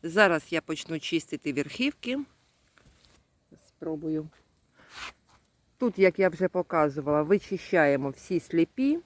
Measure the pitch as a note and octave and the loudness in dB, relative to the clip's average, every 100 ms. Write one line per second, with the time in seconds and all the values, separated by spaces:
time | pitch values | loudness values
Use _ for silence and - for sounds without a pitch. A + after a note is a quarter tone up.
0 | E3+ F3 G3+ E3 - D#3+ - D#3+ - D#3+ | -2 4 4 4 0 -6 -4 -8 -6 -8
1 | - E3 - D3+ D3+ C3+ C#3+ - C4 - | -2 -4 -4 -8 -4 -2 -4 -2 -4 -4
2 | A#3+ C4+ C#4 _ _ _ _ _ - _ | -6 -6 -8 _ _ _ _ _ -20 _
3 | _ _ _ _ _ - _ _ D#3 D#3 | _ _ _ _ _ -20 _ _ -8 -6
4 | D#3 D#3 D#3 _ _ _ _ _ - - | -4 -6 -6 _ _ _ _ _ -20 -16
5 | - - _ _ _ _ _ _ B3 F#3+ | -16 -18 _ _ _ _ _ _ -2 4
6 | F#3+ - F#3 F3 F3+ F3+ F3 E3+ D3+ C#3 | 4 4 0 2 -2 -2 -2 0 0 0
7 | C#3 D3 D3+ G3+ - F#3+ - F3+ D3 C#3 | -2 0 2 0 0 -10 0 2 4 2
8 | C#3 C3+ - F3 - E3 E3+ - C4+ D#4+ | -2 -8 -4 -4 -2 0 0 0 -2 -2